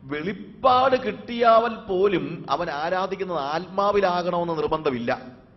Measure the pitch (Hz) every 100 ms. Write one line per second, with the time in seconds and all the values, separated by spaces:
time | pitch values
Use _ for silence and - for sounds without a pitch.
0 | 131 147 165 196 - - 262 254 269 254
1 | 214 202 - 240 233 226 233 214 - 185
2 | 202 180 143 165 113 143 170 147 160 185
3 | 190 185 190 170 139 156 180 190 202 202
4 | 190 175 175 175 170 165 151 156 151 123
5 | 120 127 - - -